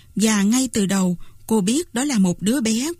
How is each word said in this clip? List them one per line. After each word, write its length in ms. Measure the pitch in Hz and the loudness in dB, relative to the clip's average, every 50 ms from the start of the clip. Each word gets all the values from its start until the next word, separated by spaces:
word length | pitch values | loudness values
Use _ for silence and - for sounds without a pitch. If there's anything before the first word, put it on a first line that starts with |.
| - - - | -20 -10 -4
Và 260 | 196 208 220 220 202 | 0 2 2 4 4
ngay 260 | 196 208 233 262 262 247 | 2 2 2 2 0 -2
từ 180 | - 226 196 | -2 -2 0
đầu, 320 | 180 196 196 185 180 175 - - - - - - | 0 0 0 0 0 -2 -4 -8 -16 -18 -14 -6
cô 140 | - 220 220 | -2 -2 0
biết 340 | 180 202 240 311 349 - - | 0 0 0 -2 -2 -4 -6
đó 100 | 233 277 | -4 -2
là 140 | 294 262 208 | 0 2 2
một 240 | 190 180 170 - | 2 2 0 -2
đứa 180 | 170 202 247 294 | -2 -2 -2 0
bé 320 | 226 220 214 233 262 320 339 - | 0 0 -2 -2 -2 -6 -6 -6